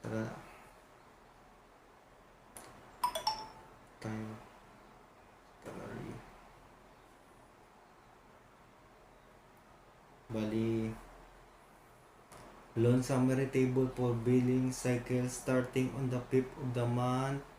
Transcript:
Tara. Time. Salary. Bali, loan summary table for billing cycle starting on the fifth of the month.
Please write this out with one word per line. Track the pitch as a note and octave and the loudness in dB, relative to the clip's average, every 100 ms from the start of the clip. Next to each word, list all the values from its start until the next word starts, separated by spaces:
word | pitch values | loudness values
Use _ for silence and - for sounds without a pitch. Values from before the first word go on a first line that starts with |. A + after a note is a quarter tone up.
| A2+ | -4
Tara. | A2 A2+ - - - - - - - - - - - - - - - - - - - - - - - - - - - - D#5+ F#5 A5 - - - - - - | -4 -4 -8 -16 -20 -20 -20 -20 -20 -20 -20 -20 -20 -20 -20 -20 -20 -20 -20 -20 -20 -20 -20 -20 -20 -20 -20 -20 -4 -4 -2 -4 -4 -8 -18 -20 -20 -20 -12
Time. | A2 A2 A2 G#2+ - - - - - - - - - - - - | -8 -8 -8 -12 -16 -20 -20 -20 -20 -20 -20 -20 -20 -20 -20 -18
Salary. | - F2+ G#2+ A2 - - - - - - - - - - - - - - - - - - - - - - - - - - - - - - - - - - - - - - - - - - - | -14 -12 -12 -10 -10 -12 -16 -20 -20 -20 -20 -20 -20 -20 -20 -20 -20 -20 -20 -20 -20 -20 -20 -20 -20 -20 -20 -20 -20 -20 -20 -20 -20 -20 -20 -20 -20 -20 -20 -20 -20 -20 -20 -20 -20 -20 -8
Bali, | A2 G#2+ A2 A2+ A2+ A2+ A2+ - - - - - - - - - - - - - - - - - - | -4 -2 0 2 0 -2 -6 -14 -20 -20 -20 -20 -20 -20 -20 -20 -20 -20 -20 -20 -20 -20 -20 -10 2
loan | A#2 B2+ | 6 6
summary | B2+ C3+ B2+ C3 C3 | 4 2 4 4 2
table | C3 C3 B2+ B2+ | 2 4 4 0
for | B2+ B2 A#2 | 2 0 2
billing | A2+ B2+ B2 B2+ B2+ | 4 4 6 4 2
cycle | B2+ B2+ B2 A#2+ B2+ B2 | 0 0 0 0 0 0
starting | - - B2+ B2 C3 B2+ A#2+ | -4 0 0 2 0 0 0
on | C3 | -2
the | B2 - | -2 2
fifth | C3 B2+ - | 2 2 -6
of | C3 | -4
the | B2 A#2+ | 0 0
month. | A#2+ B2 B2+ C3+ C#3 - | 2 2 0 0 -4 -8